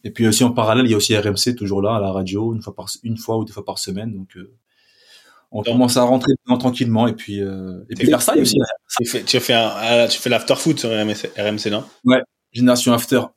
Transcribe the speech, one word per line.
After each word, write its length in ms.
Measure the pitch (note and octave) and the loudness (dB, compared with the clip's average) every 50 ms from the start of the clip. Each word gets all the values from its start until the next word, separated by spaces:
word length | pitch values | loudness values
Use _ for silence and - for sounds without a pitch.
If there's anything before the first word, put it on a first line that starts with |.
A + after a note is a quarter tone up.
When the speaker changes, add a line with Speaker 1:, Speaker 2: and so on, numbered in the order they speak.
Speaker 1:
Et 80 | - G#2+ | -12 -12
puis 160 | - - A#2 | -2 0 2
aussi, 160 | A2 G#2+ - | 2 4 4
en 80 | C3 B2 | 4 2
parallèle, 360 | B2 A#2+ A2 G#2+ A2 B2 B2+ | 4 2 2 2 2 2 4
il 40 | A#2 | 2
y 40 | A2 | 2
a 20 | |
aussi 200 | G2+ - - A2 | 0 2 2 0
R 80 | G#2 G2+ | 2 2
M 120 | G#2+ G2 | 0 -2
C 180 | - - B2+ A#2+ | 0 -2 -2 -2
toujours 280 | - G2+ F#2+ G2 G2 | -4 -4 -4 -2 0
là, 120 | G2 G#2 A#2 | 0 0 0
à 40 | G#2+ | 0
la 100 | G2+ F#2+ | -2 -2
radio, 420 | F#2+ F#2+ F#2+ F#2 F#2+ G2+ A2 A2+ | -2 -4 -4 -4 -4 -2 -2 -2
une 100 | A2+ G#2+ | -4 -4
fois 120 | - G2+ F#2+ | -8 -10 -16
par, 140 | - G2 - - - - | -14 -12 -12 -12 -10 -8
une 120 | A#2 A2+ | -8 -8
fois 220 | A2+ - - A2+ A2+ | -6 -4 -4 -2 -2
ou 60 | G#2+ | -4
deux 80 | - | -6
fois 120 | - G#2 G2+ | -10 -12 -12
par 140 | - - - | -10 -10 -8
semaine. 340 | - G2 F#2 G2 A2 A#2 | -8 -8 -8 -8 -8 -8
Donc, 240 | G2+ F#2+ F#2+ _ _ | -10 -12 -14 _ _
euh, 160 | F#2 - A2+ A#2 _ _ _ _ _ _ _ _ _ _ _ - - _ _ _ _ _ _ | -20 -20 -20 _ _ _ _ _ _ _ _ _ _ _ _ -20 -20 _ _ _ _ _ _
on 80 | - G#2+ | -10 -6
Speaker 2:
Donc, 40 | G#2 | -2
Speaker 1:
commence 300 | A#2 A#2 B2 B2+ A#2+ - | 0 2 4 4 4 4
à 60 | C3 | 4
rentrer 300 | B2 A#2+ C3 C3 B2+ C#3+ C3 - _ | 4 4 4 2 2 0 0 0 _
dedans 140 | - B2 B2 | -2 -2 0
tranquillement. 480 | - B2+ A#2+ - B2+ A#2 A2+ A2 A#2+ A#2+ | 0 -2 0 0 0 0 2 2 2 2
Et 60 | A2+ | 0
puis, 260 | A2+ - - G2+ G2+ | -4 -10 -10 -6 -6
euh, 400 | G2 G2 F#2+ F#2+ F#2+ F#2 F#2 F#2 G2 - | -6 -6 -6 -10 -10 -12 -12 -14 -14 -14
et 60 | A2+ | -6
puis 120 | - - | 0 2
Speaker 2:
t'es 40 | - | 2
Speaker 1:
Versailles 300 | - - - - C#4 D#4 | 2 4 2 2 2 2
aussi. 160 | B3+ A#3+ G#3 - B2 - - - _ _ - - | 2 2 2 0 0 0 -4 -12 _ _ -6 -4
Speaker 2:
Tu 80 | A#2+ - | -4 -4
fais, 140 | - A#2 | -4 -6
tu 180 | G2 - - B2+ | -2 0 0 0
fais 140 | - - B2 | 2 2 2
un, 160 | A#2 A2+ A2 | 2 2 0
ah, 360 | G2+ G2+ A2 A2+ A#2 A#2+ A#2 A2 | -2 -4 -2 2 4 4 4 2
tu 100 | - - | 0 -2
fais 100 | - B2+ | 0 0
l'after 280 | A#2+ A2+ A#2 - - | 0 0 2 0 -2
foot 220 | - - E3 D3+ - | 0 2 0 0 0
sur 120 | - A#2 | -2 -2
R 40 | A2+ | -2
M 200 | G#2+ G#2+ G#2+ G#2 | 0 0 -2 -2
C, 160 | - - - - | -4 -8 -10 -8
R 100 | - G#2 | -4 -4
M 120 | G#2+ G#2+ G#2 | -2 -4 -2
C, 120 | - G#2+ | -4 -4
non ? 140 | G2+ G#2+ A#2+ - _ _ - | -4 -4 -6 -10 _ _ 2
Speaker 1:
Ouais, 160 | B2 B2+ B2+ - _ _ _ _ _ | 4 4 4 2 _ _ _ _ _
Génération 400 | _ A#2+ B2 B2+ B2 B2 - C#3 | _ 2 4 4 4 4 4 2
After 280 | A#2+ - - - C#3 A#2+ - - _ | 2 2 2 0 0 0 0 -2 _